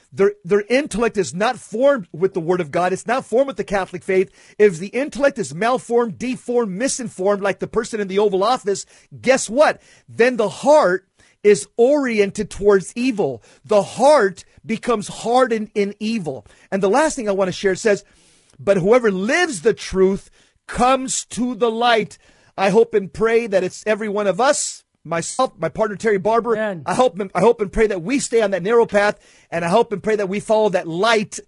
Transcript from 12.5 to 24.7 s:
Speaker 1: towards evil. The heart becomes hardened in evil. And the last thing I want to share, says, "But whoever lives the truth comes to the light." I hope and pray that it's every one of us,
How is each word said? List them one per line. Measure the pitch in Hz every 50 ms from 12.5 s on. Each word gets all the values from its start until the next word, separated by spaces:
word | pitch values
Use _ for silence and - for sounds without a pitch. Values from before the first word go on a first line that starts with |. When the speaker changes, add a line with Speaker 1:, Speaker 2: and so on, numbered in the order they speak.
Speaker 1:
towards | - - 190 202 208 196 170 - - 240
evil. | 240 262 240 202 190 139 127 110 _ _ _ _ -
The | - 214 208 190
heart | - - - 233 277 302 285 220 196 185 - - _ _ _ -
becomes | 131 226 - - - 240 214 190 -
hardened | 170 - - 214 240 254 262 254 226 220 214 208 -
in | 214 202 202 208 -
evil. | 214 214 226 226 180 151 135 123 - - _ _ _ _
And | - 196 185
the | 196
last | 202 262 311 311 -
thing | - 226 208
I | 196
want | 185 196 185
to | 175
share, | - - 196 185
says, | - - 220 202 190 - _ _ _ _ _ _ _ _ _ _ -
"But | 131 156 196 196
whoever | 156 196 226 254 240 220
lives | 196 185 190 220 285 339 359 339 269 180
the | 143 233 202
truth | - - - - 185 190 190 196 185 - _ _ _ _ _ _ _ _ -
comes | - - 233 247 262 262 262 262 - - - -
to | - - 240 247 247
the | 196 240 233
light." | 226 226 233 240 233 226 208 - - - _ _ _ _ _ _ _ -
I | 190 202
hope | 185 226 226 233 -
and | 214 196 170
pray | - - 208 226 226 233 233 226
that | 196 190 180
it's | 180 - - -
every | 214 220 208 220 214
one | 196 208 208 202
of | 175 175
us, | 247 277 294 285 - -